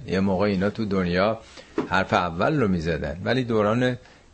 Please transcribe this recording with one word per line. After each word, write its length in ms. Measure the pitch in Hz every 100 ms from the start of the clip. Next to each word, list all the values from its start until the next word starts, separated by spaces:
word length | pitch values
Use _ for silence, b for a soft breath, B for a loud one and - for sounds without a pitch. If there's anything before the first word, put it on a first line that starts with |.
| -
یه 120 | 90
موقع 260 | 98 92 104
اینا 240 | 95 98
تو 160 | 104 107
دنیا 540 | 95 90 87 101 110 B B B - -
حرف 240 | 92 95
اول 460 | 107 90 82 117 151
رو 80 | 110
می‌زدن، 500 | 90 80 78 73 80
ولی 200 | 101 123
دوران 540 | 120 110 104 117 127 123 B B B